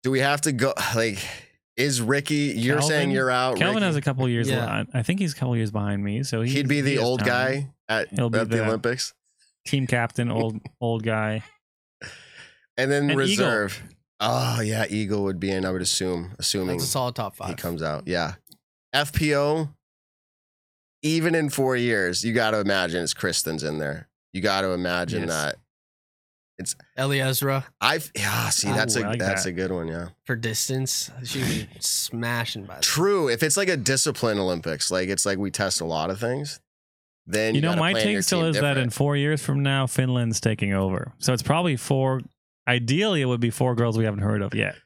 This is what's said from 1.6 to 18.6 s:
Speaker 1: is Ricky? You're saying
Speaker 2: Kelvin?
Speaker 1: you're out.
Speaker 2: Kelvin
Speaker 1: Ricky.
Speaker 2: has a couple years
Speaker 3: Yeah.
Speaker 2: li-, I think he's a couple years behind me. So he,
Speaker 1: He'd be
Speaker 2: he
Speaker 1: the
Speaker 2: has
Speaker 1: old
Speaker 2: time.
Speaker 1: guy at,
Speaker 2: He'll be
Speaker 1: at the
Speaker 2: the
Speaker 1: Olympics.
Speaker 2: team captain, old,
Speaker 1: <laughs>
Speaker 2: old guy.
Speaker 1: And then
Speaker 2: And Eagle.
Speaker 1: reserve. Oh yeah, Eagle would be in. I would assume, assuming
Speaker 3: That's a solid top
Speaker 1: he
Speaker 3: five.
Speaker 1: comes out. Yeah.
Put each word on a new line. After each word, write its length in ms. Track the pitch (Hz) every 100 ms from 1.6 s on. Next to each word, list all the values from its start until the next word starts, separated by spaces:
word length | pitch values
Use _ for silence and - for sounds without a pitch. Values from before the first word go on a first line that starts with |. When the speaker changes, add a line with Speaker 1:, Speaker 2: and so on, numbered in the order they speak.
| _ -
Speaker 1:
is 240 | 143 123
Ricky? 540 | 113 143 143 151 143 110
You're 240 | 120 147
saying 100 | 147
Speaker 2:
Kelvin? 200 | 151 139
Speaker 1:
you're 200 | 135 131
out. 260 | 127 127 120
Speaker 2:
Kelvin 180 | 175 220
Speaker 1:
Ricky. 100 | 196
Speaker 2:
has 100 | 151
a 40 |
couple 260 | 143 131 127
years 200 | 117 127
Speaker 3:
Yeah. 340 | 127 113 107
Speaker 2:
li-, 40 | 101
I 80 | 123
think 160 | 113 190
he's 140 | 180
a 40 | -
couple 200 | 127 120
years 160 | 107
behind 320 | 104 101 101
me. 180 | 101 107
So 200 | 135 113
he, 100 | 117
Speaker 1:
He'd 140 | 139 135
be 80 | 147
Speaker 2:
he 40 |
Speaker 1:
the 120 | 135
Speaker 2:
has 80 | -
Speaker 1:
old 160 | 117 127
Speaker 2:
time. 60 | 107
Speaker 1:
guy 400 | 123 131 139 139 _ -
at, 200 | 110 -
Speaker 2:
He'll 200 | - 120
be 80 | 113
Speaker 1:
at 100 | 113
the 100 | 113
Speaker 2:
the 60 | 110
Speaker 1:
Olympics. 460 | 113 120 127 - _ _ _ _ _ -
Speaker 2:
team 200 | 139 127
captain, 420 | 123 117 - 120
old, 300 | 110 113 110 -
Speaker 1:
<laughs> 100 | _
Speaker 2:
old 220 | 117 117
guy. 400 | 110 110 107 107 - _ _ _ _ _ - - - - - _ _ -
Speaker 1:
And 140 | 135
then 200 | 143 143
Speaker 2:
And 20 |
Eagle. 40 | 143
Speaker 1:
reserve. 640 | 180 202 156 113 101 - - - _ _
Oh 400 | 107 123 123 117
yeah, 260 | 107 110 110
Eagle 360 | 107 101 104
would 160 | 98 92
be 100 | 98
in. 140 | 95 95
I 40 |
would 100 | 92
assume, 540 | 87 - 92 87 87 -
assuming 380 | - 101 92 87
Speaker 3:
That's 60 | 135
a 40 |
solid 220 | 139 123 120
top 180 | 107
Speaker 1:
he 40 | -
Speaker 3:
five. 180 | 87 87
Speaker 1:
comes 260 | 90 85
out. 240 | 80 76 -
Yeah. 280 | 87 80 90 _ -